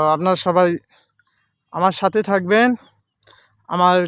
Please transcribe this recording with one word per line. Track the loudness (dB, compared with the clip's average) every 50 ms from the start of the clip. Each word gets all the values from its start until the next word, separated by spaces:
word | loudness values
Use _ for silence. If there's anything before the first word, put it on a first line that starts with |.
| 0 0 0
আপনারা | 0 0 0 -2 0 0
সবাই | 0 2 2 2 2 0 -4 _ _ _ _ _ _ _ _ _ _ _ _ _ _ _ _ _ _ -6
আমার | -2 -2 -2 -2 0
সাথে | -4 -2 -2 -2 -4 -2
থাকবেন | -2 -4 -2 0 0 2 2 0 -2 -4 -10 _ _ _ _ _ _ _ _ -20 _ _ _ _ _ _ _ -6 -2
আমার | 0 2 2 2 2 0